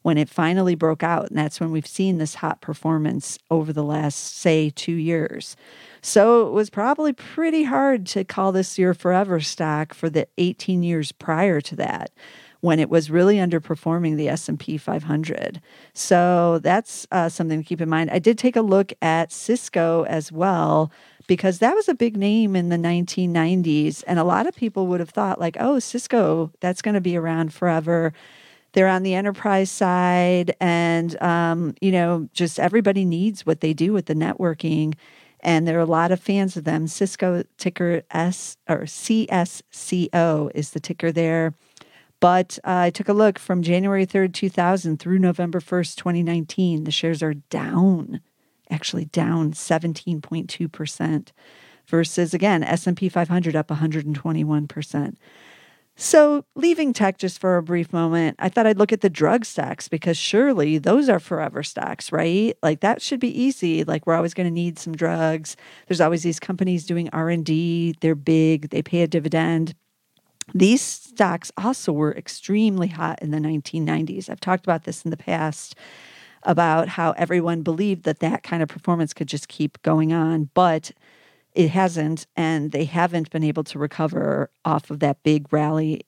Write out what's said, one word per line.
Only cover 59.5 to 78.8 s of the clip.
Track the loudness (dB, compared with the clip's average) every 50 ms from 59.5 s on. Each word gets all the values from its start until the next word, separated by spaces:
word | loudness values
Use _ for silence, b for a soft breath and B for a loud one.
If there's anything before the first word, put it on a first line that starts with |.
| -6 -6 -6 -6 -6 -10 -10 -6
because | -6 -4 -2 -2 -2 -2
surely | -2 0 2 4 4 4 4 2 2 2 2
those | 2 2 4 4 4 4 4
are | 2 2
forever | 0 -4 -4 -4 -4 -4 -6 -6 -8
stocks, | -8 -8 -8 -6 -6 -8 -10 -10 -6 -2
right? | 0 0 2 2 2 2 0 -2 0 0
Like, | 0 0 2
that | 2 0 0 0
should | -2 -6 -4 -2
be | -2 -2 -2 0 0
easy. | 0 0 0 -2 -2 0 0 0
Like, | -2 -2 -4 0
we're | 0 0
always | 2 0 -2 -2
gonna | -2 -4 -2
need | -2 -2 -4 -4 -6 -8
some | -10 -10 -6
drugs. | -2 -2 -2 0 0 0 0 0 -2 -6 -10 -16 B B B B B B B
There's | 0 2 2
always | 2 2 0 -2
these | -2 -4 -4
companies | -6 -8 -4 -2 -2 0 0 -2 -2
doing | -4 -4 -4 -4 -4 -4
R | -4 -2 -2
and | -2 -2 -2
D. | 0 0 0 0 0 0 0 -2 -2 -2 0 0
They're | 0 0
big. | 0 0 2 4 4 6 4 4 2 -2 -4
They | -4 -6 -4
pay | -2 0 0
a | 0
dividend. | 2 0 0 -2 0 0 0 0 0 0 0 -2 -2 -6 _ _ _ _ _ _ _ _ _ _ _ _ -18 -12 -4 0
These | 4 4 6 6 4 0
stocks | -2 -10 -12 -14 -8 0 2 2 2 2 -4 -8 -10 -10
also | -6 -4 -4 -4 -4 -4 -4 -2
were | 0 0 -2 -2
extremely | -4 -10 -14 -16 -12 -6 -2 0 2 2 2 2 0 -2 -2
hot | -4 -4 -4 -6 -6 -6
in | -6 -4
the | -4 -2
nineteen | -2 -2 -2 -4 -4 -6 -6 -4 -2
nineties. | -2 -2 -2 -2 -4 -6 -10 -10 -10
I've | -12 -8
talked | -2 -2 -2 -2 0
about | -2 -2 -2 -2
this | -8 -12 -8 -8
in | -8
the | -8
past, | -8 -6 -4 -4 -2 -2 -4 -4 -6 -12 -18 -20 B B B B B B B B B B B B B B
about | 0 2 4 4 4 4 2 2 0
how | -2 -2 -2 -2 0
everyone | 0 -2 0 0 0 0 0 -2 -4 -2
believed | -4 -2 0 0 0 0 -2 -2
that | -4 -4 -2
that | -2 -2 -2 -2 -4
kind | -4 -4 -2 -4
of | -4
performance | -6 -8